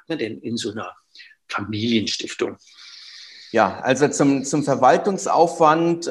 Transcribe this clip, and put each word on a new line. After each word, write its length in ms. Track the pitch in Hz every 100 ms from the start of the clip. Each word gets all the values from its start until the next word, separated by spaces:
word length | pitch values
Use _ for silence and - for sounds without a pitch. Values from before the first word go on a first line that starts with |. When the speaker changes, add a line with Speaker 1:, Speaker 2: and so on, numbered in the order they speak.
| -
Speaker 1:
man 100 | 160
denn 220 | 113 -
in 180 | 120 113
so 140 | 107
einer 240 | 107 92 - _ - - _ -
Familienstiftung? 1080 | 107 101 107 117 113 95 - - - - - _ - - - - - - - -
Speaker 2:
Ja, 280 | 110 101 -
also 260 | 120 131 143
zum, 360 | - 143 139
zum 200 | 131 156
Verwaltungsaufwand, 1400 | 143 127 131 175 202 190 - 139 170 170 156 160 170 170 135